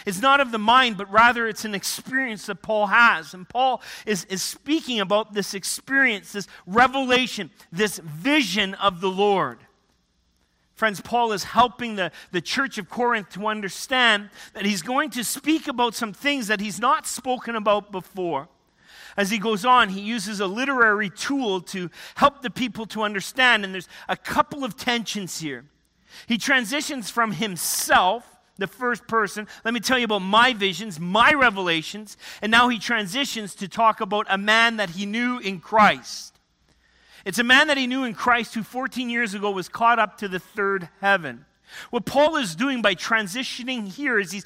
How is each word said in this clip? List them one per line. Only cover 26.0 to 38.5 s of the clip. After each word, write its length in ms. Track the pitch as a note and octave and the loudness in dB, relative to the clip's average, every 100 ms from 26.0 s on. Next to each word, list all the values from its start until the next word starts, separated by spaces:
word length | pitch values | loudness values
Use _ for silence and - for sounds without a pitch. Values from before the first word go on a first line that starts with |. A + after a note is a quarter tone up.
| _ - - | _ -20 -4
He 120 | A#3 | -2
transitions 720 | C4+ C4+ G#3 C#4+ - C#4 G3 | 2 2 2 -4 -4 -8 -6
from 220 | - A3+ | -2 -2
himself, 920 | D#3+ G#3+ F3 - - D4+ C4 F#3 A3+ - _ _ - | -2 -4 -4 -4 -4 4 4 4 0 -6 _ _ -8
the 80 | G3 | -8
first 400 | - B3 A#3 - | -4 -4 -4 -2
person, 420 | A3+ G3+ G#3 G#3 - | 0 0 -4 -12 -8
"Let 100 | A3 | -4
me 60 | A#3 | -4
tell 180 | G3 B3+ | 0 0
you 60 | |
about 160 | A#3 G#3 | 2 -2
my 320 | F#3 G#3+ B3 | 4 4 4
visions, 480 | A3+ G3 E3+ A3 D#3 | 2 -2 -2 -8 -8
my 320 | F3 G#3 B3+ | -2 4 6
revelations," 840 | D4+ B3 G3 F3+ E3 D#3 G#3 G#3+ - - - | 6 4 2 0 0 -2 -14 -16 -20 -20 -6
and 80 | G#3 | 2
now 180 | A#3 B3 | 4 4
he 100 | A#3 | 2
transitions 760 | - A#3 G3 A#3 C#4 A#3 G3+ - | -2 -2 -2 -4 -4 -4 -10 -10
to 100 | G3 | -8
talk 320 | - A3+ G#3+ | 2 2 2
about 260 | G#3+ G#3 G#3+ | -2 -2 0
a 100 | G3 | -2
man 380 | G#3 A3 A#3 A3 | 2 4 4 2
that 140 | G3 | -6
he 160 | E3+ G3+ | -4 -6
knew 320 | A3 B3 B3 | -2 -2 -4
in 200 | G3+ F#3 | -6 -8
Christ. 800 | - A3 G3+ C#3 - - - _ _ _ _ _ _ _ _ - | 0 6 6 4 -8 -16 -16 _ _ _ _ _ _ _ _ -12
It's 140 | G3 F#3 | -6 -2
a 60 | |
man 240 | A#3+ C4 D4+ | 6 6 6
that 80 | C#4 | 2
he 100 | B3+ | 0
knew 180 | C4 | -2
in 100 | B3+ | -4
Christ 400 | F#3 A#3+ A#3+ A3+ | -2 0 0 0